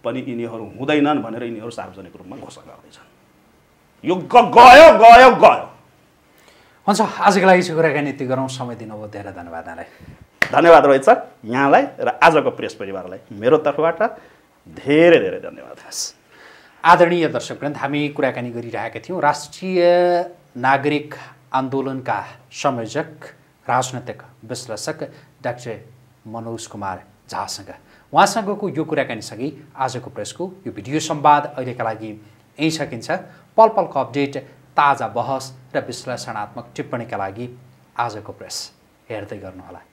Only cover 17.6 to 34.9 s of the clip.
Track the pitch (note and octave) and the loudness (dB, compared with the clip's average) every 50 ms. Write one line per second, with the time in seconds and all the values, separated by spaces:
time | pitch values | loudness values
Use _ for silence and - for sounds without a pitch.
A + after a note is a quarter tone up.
17.6 | C3+ D3 D3 - - C#3 D3 D3 D3 C#3+ D3 D3 C#3 B2+ A#2+ B2+ A#2+ B2 A#2 A#2+ | -8 -10 -8 -6 -8 -6 -4 -4 -4 -6 -4 -4 -4 -4 -4 -6 -10 -10 -10 -12
18.6 | A2+ A#2 A#2 G#2 A2 A2+ - A2+ - - A#2+ A2+ C#3 D3 D3 - - - - - | -12 -10 -10 -10 -10 -10 -12 -14 -12 -10 -8 -2 -2 -2 -2 -2 -10 -18 -18 -12
19.6 | F#3 F#3 F#3 F3 F3 F3 F3 F3 F3 F3+ F3 F3 F3+ - - _ _ _ _ B2 | -10 -4 -2 0 2 2 2 2 2 0 0 -2 -4 -6 -14 _ _ _ _ -4
20.6 | A#2+ C3 C#3 C3+ C3 D3 D3+ C#3+ D3 - - - - - - _ _ _ - C3 | 0 0 0 0 0 -4 -4 -4 -6 -10 -18 -20 -20 -20 -20 _ _ _ -6 -6
21.6 | C3 C3 C3+ C3+ B2+ C3+ C3+ C3 B2 B2 A2 G2 - - - _ _ _ - - | -6 -4 -6 -6 -6 -8 -10 -10 -8 -8 -8 -8 -8 -12 -20 _ _ _ -18 -4
22.6 | - C#3+ C3 A#2+ A2+ G#2 - D3 D#3+ - - - - - _ _ _ _ _ _ | -4 -4 -4 -4 -10 -8 -8 -8 -8 -8 -14 -20 -20 -20 _ _ _ _ _ _
23.6 | _ - A#2+ B2+ B2+ - B2+ A#2+ - - - - - - _ _ - A2 B2 A#2 | _ -4 -4 -4 -4 -6 -12 -14 -14 -14 -16 -18 -20 -20 _ _ -16 -14 -14 -14
24.6 | - - A2 G#2 - D#3+ D3+ - D3 - - - _ _ _ _ - B2 A#2+ - | -12 -14 -14 -12 -10 -12 -10 -12 -14 -16 -16 -20 _ _ _ _ -10 -10 -10 -10
25.6 | - B2 G#2+ G2+ - - _ _ _ _ _ _ _ A2 A2 A#2 A2+ A#2 A#2 A2+ | -14 -16 -16 -16 -18 -20 _ _ _ _ _ _ _ -16 -16 -14 -12 -12 -14 -14
26.6 | - - - G#2 G2+ F#2+ F#2 F#2 - _ _ _ _ _ - - G2+ - - - | -14 -16 -14 -12 -10 -10 -10 -12 -16 _ _ _ _ _ -12 -12 -10 -10 -12 -16
27.6 | F#2+ F2+ - - _ _ _ _ _ _ - D#3 G3 F#3+ - A3+ G3+ G3 G3+ G3 | -16 -20 -20 -20 _ _ _ _ _ _ 0 0 0 0 -2 -6 -6 -6 -8 -6
28.6 | G3+ F#3 B2 D3+ D3+ D#3 D#3 C#3+ B2+ - A#2+ G#2+ - - A2+ G#2 B2+ D3+ - - | -8 -8 -6 -6 -6 -4 -4 -6 -4 -6 -8 -12 -12 -16 -12 -10 -10 -12 -12 -14
29.6 | - - _ - C3 B2+ B2+ B2 - - - - B2+ - - - F3 F#3+ F#3 - | -20 -20 _ -8 -8 -8 -8 -12 -14 -14 -14 -14 -14 -14 -12 -12 -12 -12 -12 -14
30.6 | _ A#2+ - G#2 G#2 C3 C#3+ D#3 D3+ - D#3+ D3 C#3+ D3+ D3 D3 C#3+ C#3+ - C3 | _ -14 -14 -14 -12 -8 -8 -6 -6 -6 -8 0 2 2 2 2 0 -6 -10 -10
31.6 | B2+ B2 A#2 - A2+ A2 A2 G#2+ A2 A2 G#2 - - _ _ _ _ _ _ - | -10 -10 -8 -6 -6 -8 -8 -8 -12 -14 -14 -16 -20 _ _ _ _ _ _ -4
32.6 | D3+ D#3+ D#3 - D3 - - A2+ - - E3 F#3 - - - _ _ _ _ - | -4 -4 -4 -4 -8 -10 -10 -14 -8 -8 -8 -8 -8 -16 -20 _ _ _ _ 4
33.6 | A3 A3 G#3+ G3 E3+ - - C#3 C3 - A#2+ C#3+ C#3 C#3 C#3 C3+ - - - _ | 4 4 4 -2 -4 -2 -4 -6 -6 -4 -4 -4 -4 -4 -6 -12 -14 -16 -20 _
34.6 | _ _ _ - D3 C#3+ | _ _ _ 0 2 2